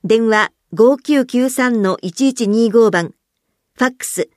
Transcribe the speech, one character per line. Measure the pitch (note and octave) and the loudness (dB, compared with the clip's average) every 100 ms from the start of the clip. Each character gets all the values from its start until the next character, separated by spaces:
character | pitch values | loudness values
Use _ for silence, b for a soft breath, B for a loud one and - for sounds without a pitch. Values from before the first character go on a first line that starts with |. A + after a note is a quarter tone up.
電 | F3 A3+ A3+ | 0 0 2
話、 | G#3+ G#3 _ _ | 0 -2 _ _
五 | E3 A#3 C#4 | 2 2 2
九 | - D4 B3+ | 0 0 0
九 | A#3+ B3+ | -2 -2
三 | B3+ B3+ A#3 | -2 -2 0
の | F#3+ - | -2 -4
一 | F#3 - C4+ | -8 -2 -2
一 | B3+ G#3+ | 0 -2
二 | G#3+ A3+ | 0 2
五 | A3 A3 | 4 2
番。 | F3 E3+ - _ _ _ _ _ _ | 0 -4 -12 _ _ _ _ _ _
フ | |
ァ | B3+ | -4
ッ | B3+ | -4
ク | - | -12
ス | - D#3 | -8 -8